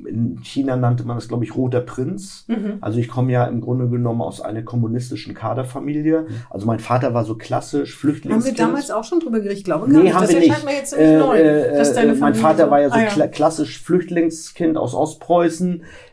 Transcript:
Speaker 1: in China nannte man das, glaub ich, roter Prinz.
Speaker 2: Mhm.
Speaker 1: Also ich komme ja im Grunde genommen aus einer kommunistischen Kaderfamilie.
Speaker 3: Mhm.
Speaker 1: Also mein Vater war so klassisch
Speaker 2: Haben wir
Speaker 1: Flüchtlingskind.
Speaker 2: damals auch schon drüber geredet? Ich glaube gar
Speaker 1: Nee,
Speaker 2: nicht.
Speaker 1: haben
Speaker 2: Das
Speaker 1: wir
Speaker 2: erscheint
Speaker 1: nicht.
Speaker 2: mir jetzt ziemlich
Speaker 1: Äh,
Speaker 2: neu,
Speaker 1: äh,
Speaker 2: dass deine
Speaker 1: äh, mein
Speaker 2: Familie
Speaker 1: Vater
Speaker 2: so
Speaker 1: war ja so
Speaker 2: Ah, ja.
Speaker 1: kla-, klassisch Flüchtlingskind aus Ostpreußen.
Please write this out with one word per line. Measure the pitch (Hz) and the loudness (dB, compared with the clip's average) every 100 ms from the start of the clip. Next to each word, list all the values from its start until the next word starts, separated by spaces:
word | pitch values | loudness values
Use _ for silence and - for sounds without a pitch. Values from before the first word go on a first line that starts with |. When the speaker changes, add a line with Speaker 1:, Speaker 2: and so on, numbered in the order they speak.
| - | -8
Speaker 1:
in | 110 113 85 | -4 -4 -6
China | - 139 135 127 | -8 -4 -2 0
nannte | 120 120 | 0 0
man | 120 120 | -4 -8
das, | - | -6
glaub | 120 | -6
ich, | 110 131 | -4 -4
roter | 127 123 | -2 -2
Prinz. | 123 - 139 196 - - - | -4 -6 -6 -6 -12 -16 -6
Speaker 2:
Mhm. | 220 202 202 | -6 -4 -6
Speaker 1:
Also | 110 117 | -4 -4
ich | 120 | -4
komme | 127 127 | -2 0
ja | 123 123 | 0 -2
im | 117 | -4
Grunde | 117 127 123 | -4 -2 -2
genommen | 120 120 117 | -2 -2 -4
aus | - - | -6 -8
einer | - 110 | -10 -8
kommunistischen | - 120 113 120 - 107 - | -4 -2 -2 -4 -6 -10 -12
Kaderfamilie. | - 110 120 127 135 139 151 156 160 | -10 -6 -6 -6 -8 -6 -2 0 0
Speaker 3:
Mhm. | 160 113 - | -2 -10 -12
Speaker 1:
Also | 98 110 | -6 -4
mein | 113 | -4
Vater | - 123 131 | -2 0 0
war | 117 110 | -2 -4
so | 107 | -6
klassisch | - 127 - 143 139 - | -6 -6 -4 -4 -4 -2
Speaker 2:
Haben | 156 | -2
wir | |
Speaker 1:
Flüchtlingskind. | 143 - 226 254 - | -2 0 0 0 0
Speaker 2:
damals | - 285 277 | 0 0 -4
auch | 214 | -6
schon | - 339 | -2 -2
drüber | 320 220 | 0 -2
geredet? | 202 202 | -4 -6
Ich | 180 | -4
glaube | 160 240 | -2 4
gar | 311 | 6
Speaker 1:
Nee, | |
Speaker 2:
nicht. | 370 | 6
Speaker 1:
haben | 185 | 4
Speaker 2:
Das | - | 4
Speaker 1:
wir | 320 | 6
Speaker 2:
erscheint | 311 302 | 4 4
Speaker 1:
nicht. | 285 | -2
Speaker 2:
mir | 285 | -4
jetzt | - | -4
ziemlich | 285 156 | 4 6
Speaker 1:
Äh, | 156 | 6
Speaker 2:
neu, | - - | 6 6
Speaker 1:
äh, | 156 151 123 143 | 6 4 2 2
Speaker 2:
dass | 143 | 2
deine | - - | 4 4
Speaker 1:
äh, | - | 4
mein | 143 | 2
Speaker 2:
Familie | - | 4
Speaker 1:
Vater | 160 160 143 | 4 4 6
Speaker 2:
so | |
Speaker 1:
war | 143 | 6
ja | 143 | 4
so | 226 | 4
Speaker 2:
Ah, | |
ja. | 214 | 2
Speaker 1:
kla-, | 156 - | 2 0
klassisch | - 156 160 139 - | 2 0 0 -4 -6
Flüchtlingskind | - 175 170 170 165 - - - 165 156 | 0 0 0 0 0 -2 -12 -4 -2 0
aus | - - | -2 -2
Ostpreußen. | 151 - - 175 170 165 180 170 - - - | -4 -4 0 2 2 0 -2 -4 -10 -20 -20